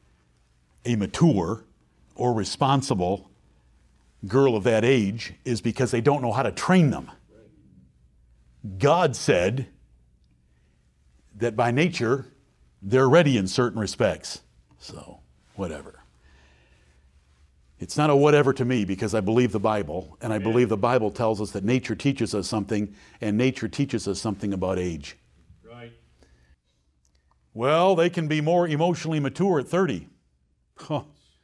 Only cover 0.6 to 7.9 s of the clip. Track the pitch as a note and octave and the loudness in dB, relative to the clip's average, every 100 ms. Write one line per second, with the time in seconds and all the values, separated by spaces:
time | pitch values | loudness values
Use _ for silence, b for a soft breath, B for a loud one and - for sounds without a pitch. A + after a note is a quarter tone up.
0.6 | _ _ A#2+ A2+ G2 - E3 G#2 E2 - | _ _ -4 -2 -2 2 2 4 0 -6
1.6 | - _ _ _ _ - B2 A2 G2 - | -12 _ _ _ _ -4 -2 0 -2 0
2.6 | C3+ C#3 C3+ G#2+ F2+ G2 - _ _ _ | 4 4 2 0 0 -2 -8 _ _ _
3.6 | _ _ _ _ _ _ F#2+ B2+ C#3 A2 | _ _ _ _ _ _ -2 2 4 2
4.6 | A#2+ A2 A#2 C3 G2 A2+ - - B2+ A#2 | 2 2 4 4 2 -4 -10 -12 -6 -4
5.6 | A#2+ A2 B2+ A#2+ C3+ C#3 B2 A2 A#2 - | -4 -2 -2 0 2 2 0 -2 -2 -2
6.6 | - F#3 D3 E2+ - - _ - _ _ | 2 4 4 2 -6 -18 _ -20 _ _
7.6 | _ - - | _ -20 -20